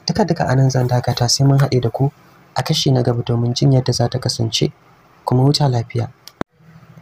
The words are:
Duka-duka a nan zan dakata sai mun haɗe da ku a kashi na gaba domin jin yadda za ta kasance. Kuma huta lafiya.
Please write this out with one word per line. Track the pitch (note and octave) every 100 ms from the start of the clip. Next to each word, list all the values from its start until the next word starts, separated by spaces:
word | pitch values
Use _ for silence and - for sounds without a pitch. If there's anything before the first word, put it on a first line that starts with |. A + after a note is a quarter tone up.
| -
Duka-duka | E3+ F#3+ E3+ D3
a | C3
nan | C3
zan | C3 B2
dakata | B2 B2 A#2+ A#2+
sai | - C#3
mun | C#3
haɗe | C3+ B2+
da | A#2
ku | - C#3 - - - _ -
a |
kashi | B2 D#3 D#3
na | B2+
gaba | B2 A#2
domin | - A#2+ A#2+
jin | A#2+ C#3+
yadda | C3 B2
za | A#2+ A#2+
ta | B2
kasance. | B2+ - A2+ - D3+ - _ _ _ _
Kuma | - B2+
huta | C3+ D3 D3
lafiya. | A#2+ A2+ A#2+ A2+ - - _ - _ - - - -